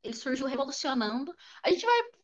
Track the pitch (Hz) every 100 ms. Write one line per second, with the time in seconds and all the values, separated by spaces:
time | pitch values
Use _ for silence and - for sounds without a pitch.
0 | - 226 269 254 269 262 269 - 294 262
1 | 214 240 285 - - - - 349 453 480
2 | 480 -